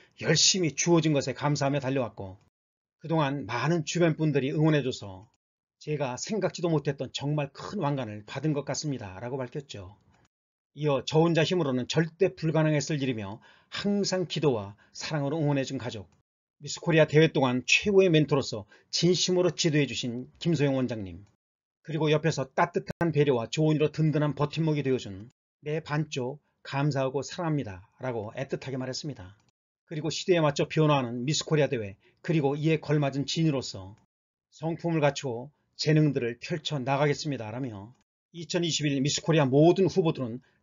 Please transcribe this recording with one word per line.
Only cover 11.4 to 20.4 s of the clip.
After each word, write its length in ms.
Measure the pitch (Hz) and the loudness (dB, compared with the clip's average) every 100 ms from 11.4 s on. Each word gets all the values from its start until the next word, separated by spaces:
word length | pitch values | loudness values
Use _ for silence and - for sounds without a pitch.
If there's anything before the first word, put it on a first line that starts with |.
힘으로는 440 | 156 180 147 127 123 | 2 2 0 -2 -2
절대 460 | 156 165 - 185 | 0 0 2 0
불가능했을 680 | - 156 156 156 151 - 151 | 0 -2 2 2 2 0 -2
일이며 380 | 131 110 98 117 - _ _ | -2 -2 -6 -10 -16 _ _
항상 580 | - 202 202 190 185 170 | -6 -2 0 0 -2 -2
기도와 500 | 156 147 113 98 - _ | 0 2 0 -2 -12 _
사랑으로 460 | - - 160 139 160 | -14 -6 -4 -2 0
응원해준 380 | 147 139 131 135 | 2 0 0 -4
가족, 320 | 113 107 92 _ _ _ _ _ | -6 -10 -12 _ _ _ _ _
미스 220 | 143 - | -12 -8
코리아 260 | - 160 151 | 2 4 6
대회 220 | 151 160 | 6 6
동안 340 | 156 131 123 - | 4 2 2 2
최고의 420 | - 208 196 190 | 0 4 6 6
멘토로서 560 | 156 147 143 - 110 - - _ | 6 4 2 0 -6 -10 -18 _
진심으로 600 | - 165 175 - 180 175 | 0 2 4 2 2 2
지도해주신 800 | - 170 151 131 107 127 120 127 | 2 2 2 2 -2 -6 -6 -10
김소영 360 | - | -6